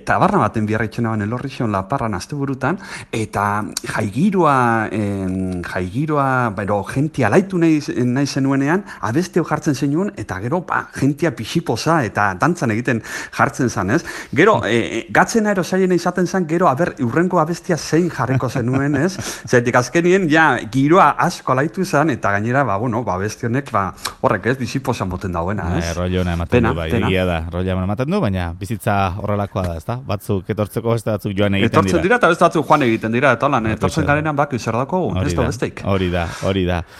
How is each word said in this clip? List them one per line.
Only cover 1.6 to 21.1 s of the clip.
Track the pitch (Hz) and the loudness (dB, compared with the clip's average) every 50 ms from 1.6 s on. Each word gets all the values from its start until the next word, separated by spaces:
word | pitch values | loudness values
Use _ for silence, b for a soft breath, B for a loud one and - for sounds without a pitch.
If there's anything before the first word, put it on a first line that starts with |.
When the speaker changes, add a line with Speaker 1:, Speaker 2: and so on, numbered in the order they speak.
| 135 110 104 | -2 -2 0
Speaker 1:
Laparran | 95 95 - 139 139 123 110 104 | -2 -2 -2 -2 -2 -2 -2 -4
asteburutan, | 95 - - - 143 139 135 135 123 131 127 175 208 B B B B B B | -4 -6 -8 -6 -4 -4 -4 -4 -2 -2 -2 -2 -2 B B B B B B
eta | - 117 110 - - 110 101 104 101 104 107 87 - - - - - | -6 -6 -6 -4 -2 -2 0 0 0 -2 -4 -6 -8 -10 -8 -6 -4
jaigiroa, | - 113 104 92 120 175 214 185 196 165 151 143 131 123 120 113 113 110 - - | -2 -2 -2 0 2 2 2 4 4 4 4 6 4 4 4 2 2 0 0 -2
em, | 107 104 101 101 98 95 92 92 95 95 92 92 90 85 | -2 -2 0 -2 -2 -2 -2 -2 -2 -2 -2 -4 -4 -6
jaigiroa, | - - 95 92 92 90 127 151 156 151 147 135 135 131 127 123 117 101 | -6 -6 -6 -6 -4 -4 -4 -2 0 0 2 2 2 2 2 0 0 -2
bero, | 95 104 95 104 101 95 | -2 -2 0 0 0 -2
jentia | - - 135 143 156 - - 127 - | -2 -2 -2 -2 -2 0 0 2 4
alaitu | 113 175 190 190 - 175 | 4 4 4 2 0 2
nahi, | 165 165 156 151 139 - - - 127 | 4 4 4 2 0 -2 -2 -2 0
nahi | 123 123 135 143 139 | 0 2 0 0 0
zenuenean, | - 143 135 135 139 135 139 143 165 196 202 B B B B 107 | 0 0 0 2 2 2 2 2 0 0 -2 B B B B -2
abesti | 110 151 185 185 - 180 | 0 0 -2 0 0 0
hau | 156 - | 0 0
jartzen | 156 147 - - 143 | -2 -2 0 0 0
zenuen, | - 147 143 143 160 196 208 - - | 0 0 0 0 0 -2 -2 -4 -8
eta | 107 - 95 92 | -8 -8 -8 -6
gero, | 98 120 143 185 | -4 -4 -4 -4
ba, | - - - 117 - - - - | -4 -2 -4 -4 -4 -6 -6 0
jentia | - 135 147 139 170 165 120 | 0 0 0 2 0 -2 -2
pixipoza, | - 113 - - 208 - - 127 107 - 156 165 165 127 | -2 -8 -4 -4 -4 -2 -2 -2 -2 0 0 2 2 2
eta | 101 - - 104 101 92 95 | 0 0 0 0 0 0 0
dantzan | 127 147 180 - 156 120 107 110 | 0 0 0 0 0 0 0 0
egiten | 127 - 123 113 - B B B B B B | 0 0 -2 -2 -2 B B B B B B
jartzen | - 113 - - - 139 117 - | 0 0 0 2 0 -2 0 0
zan, | 113 95 92 113 170 | 0 -2 0 0 0
ez? | - B B B B B B 120 | -2 B B B B B B 4
Gero, | 170 214 208 - - 98 | 4 6 4 4 2 0
e, | 113 117 | 0 0
e, | 101 78 - 117 - - | 0 0 -4 -6 -6 -2
gatzena | 104 147 180 - - 226 214 208 208 190 | 2 2 2 2 2 0 2 2 0 0
ero | 165 | -2
zailena | - - 190 190 185 180 170 | 0 0 0 2 2 2 2
izaten | - 180 175 - 180 170 | 0 0 0 0 0 0
zan, | - 190 180 | 0 -2 -2
gero, | 151 165 170 185 160 | 0 0 2 2 2
aber, | 131 135 175 175 - - | 2 2 0 -2 -2 -2
hurrengo | 131 117 113 156 175 185 185 175 | -2 0 2 2 2 2 2 2
abestia | 156 151 175 - - - 175 143 | 2 0 -2 -6 -2 -2 -2 -2
zein | - - - 160 180 165 135 | -2 0 0 2 2 0 0
jarriko | - 127 113 131 131 139 123 - | -2 -2 0 0 0 0 -2 -2
zenuen, | 143 120 120 127 131 139 143 151 135 | -2 0 0 0 0 0 0 0 2
ez? | 147 190 190 - - - | 0 0 -2 -4 -8 -8
Speaker 2:
<laughs> | - - - - | -8 -10 -4 2
Speaker 1:
Zaitik, | - 123 120 123 117 127 | 2 4 4 4 2 2
azkenien, | 127 - - 170 170 175 180 196 190 151 | 2 2 0 2 4 4 4 4 4 4
ja, | 147 160 160 151 127 110 - 104 | 4 4 6 4 4 2 -2 -2
giroa | 104 131 135 147 160 190 175 147 | 0 2 4 6 6 6 6 6